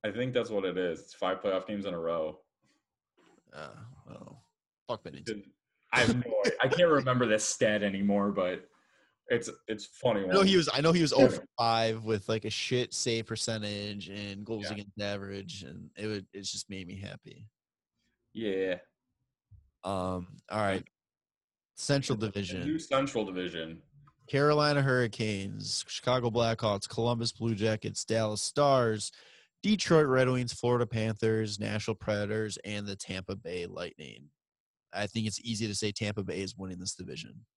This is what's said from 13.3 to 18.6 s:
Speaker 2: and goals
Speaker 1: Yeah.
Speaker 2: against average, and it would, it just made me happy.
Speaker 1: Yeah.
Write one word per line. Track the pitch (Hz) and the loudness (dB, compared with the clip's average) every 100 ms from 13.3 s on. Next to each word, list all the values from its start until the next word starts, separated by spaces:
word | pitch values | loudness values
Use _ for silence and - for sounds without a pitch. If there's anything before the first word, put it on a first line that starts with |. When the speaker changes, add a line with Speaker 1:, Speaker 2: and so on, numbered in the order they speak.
| 113 - 110 104 104 101 101 87 | -4 -4 -4 -4 -6 -6 -8 -10
Speaker 2:
and | 101 104 98 104 | -8 -8 -10 -8
goals | 113 104 | -6 -6
Speaker 1:
Yeah. | |
Speaker 2:
against | 104 101 104 | -8 -10 -8
average, | 101 101 98 98 95 - | -6 -4 -8 -10 -10 -12
and | 85 - - - | -14 -14 -16 -10
it | 107 | -6
would, | 104 92 | -6 -8
it | 98 | -10
just | 95 - - | -8 -8 -8
made | 98 87 | -10 -10
me | 95 | -12
happy. | 98 92 - - 107 _ _ _ _ _ _ _ _ | -12 -14 -18 -20 -20 _ _ _ _ _ _ _ _
Speaker 1:
Yeah. | 110 110 95 | -6 -4 0